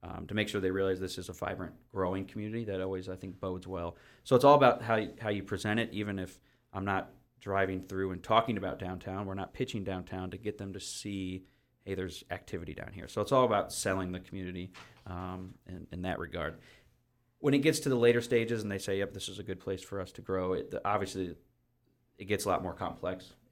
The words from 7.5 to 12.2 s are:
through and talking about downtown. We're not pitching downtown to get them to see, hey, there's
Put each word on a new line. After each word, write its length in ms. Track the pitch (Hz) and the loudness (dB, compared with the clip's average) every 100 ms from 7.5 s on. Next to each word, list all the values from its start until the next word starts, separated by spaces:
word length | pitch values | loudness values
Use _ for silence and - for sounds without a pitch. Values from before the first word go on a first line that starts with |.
| 98 95 92 | 2 2 0
through 300 | - 95 95 | -4 -2 -2
and 100 | 90 | -4
talking 360 | - 113 113 107 | 4 4 4 -2
about 200 | 95 - | -2 -4
downtown. 480 | 90 92 - 95 98 | -6 -6 -6 -6 -4
We're 100 | 95 | -6
not 180 | 92 | -8
pitching 300 | - - 110 | -6 -4 -4
downtown 480 | 95 92 85 92 92 | -4 -6 -6 -8 -8
to 60 | 92 | -6
get 200 | 104 - | -8 -8
them 160 | 98 | -10
to 60 | 92 | -10
see, 640 | - - 107 98 92 92 - _ _ _ 95 | -10 -8 -6 -4 -4 -6 -12 _ _ _ -6
hey, 100 | 92 | -4
there's 280 | 92 - | -4 -8